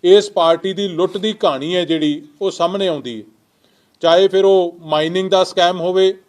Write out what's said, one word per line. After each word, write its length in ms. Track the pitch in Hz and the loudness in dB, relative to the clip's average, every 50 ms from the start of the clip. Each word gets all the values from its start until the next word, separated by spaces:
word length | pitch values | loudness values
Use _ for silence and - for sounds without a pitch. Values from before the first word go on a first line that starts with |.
| - | 6
ਇਸ 260 | 175 190 208 202 208 | 6 6 6 4 2
ਪਾਰਟੀ 420 | - 196 170 165 165 160 - 190 190 | -2 0 2 2 2 0 -2 -6 -6
ਦੀ 160 | 170 202 196 | -4 -6 -6
ਲੁੱਟ 280 | 175 160 185 185 185 | -2 -2 -4 -2 -2
ਦੀ 160 | 202 185 220 208 | -4 -4 -6 -4
ਕਹਾਣੀ 440 | 214 - 185 143 131 139 160 180 | 0 -2 -2 -2 -2 -6 -4 -4
ਹੈ 80 | 180 175 | -4 -2
ਜਿਹੜੀ 440 | 147 165 160 156 151 147 151 - - _ _ 202 | -2 -2 -2 -2 -2 -4 -4 -10 -18 _ _ -8
ਉਹ 80 | 196 | -8
ਸਾਹਮਣੇ 380 | 180 - 170 170 185 202 196 185 | -4 -2 -4 -2 -2 -2 -4 -4
ਆਉਂਦੀ 300 | 160 143 113 123 117 107 | -4 -6 -8 -12 -12 -14
ਹੈ। 80 | 104 _ _ _ _ _ _ _ _ _ _ _ _ _ _ _ | -16 _ _ _ _ _ _ _ _ _ _ _ _ _ _ _
ਚਾਹੇ 280 | - 170 165 180 196 190 | 2 2 4 4 4 2
ਫਿਰ 160 | 185 190 196 | 2 2 2
ਉਹ 320 | 196 196 190 180 175 170 175 | 4 4 4 2 0 -4 -12
ਮਾਈਨਿੰਗ 500 | 165 156 151 151 156 165 175 185 190 190 | -8 -4 -2 -2 -2 -2 -4 -4 -2 0
ਦਾ 140 | - - 185 | 0 0 0
ਸਕੈਮ 360 | 180 - - 175 175 180 180 | 0 0 0 0 0 0 -2
ਹੋਵੇ 340 | 165 180 185 190 190 190 190 190 _ | -4 -2 0 2 2 0 0 -4 _